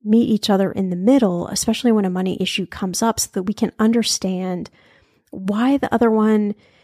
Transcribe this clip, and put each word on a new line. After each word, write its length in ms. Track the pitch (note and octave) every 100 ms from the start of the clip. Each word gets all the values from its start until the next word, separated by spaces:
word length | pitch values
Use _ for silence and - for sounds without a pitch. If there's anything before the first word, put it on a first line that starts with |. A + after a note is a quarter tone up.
meet 280 | G#3 A3+ A#3
each 200 | G#3+ -
other 220 | G3 F#3+
in 200 | - F#3+
the 40 |
middle, 540 | F3+ G3 C4+ G#3+ F3 -
especially 420 | G3 - A3 A#3+
when 140 | G#3+
a 40 | F#3+
money 280 | F3+ F#3 -
issue 280 | F#3 - F3
comes 340 | - F#3+ E3+
up, 180 | A3+ -
so 120 | -
that 100 | G3
we 100 | F#3
can 200 | G#3 G#3+ -
understand 920 | A3 A#3 A3 - F#3+ F#3 F#3 F3+ - _ _ _ _ _ _
why 440 | - F#3+ G#3 B3
the 180 | C#4 -
other 160 | A3+ A#3
one 460 | A3 G#3+ G#3+ G#3 G#3 _ _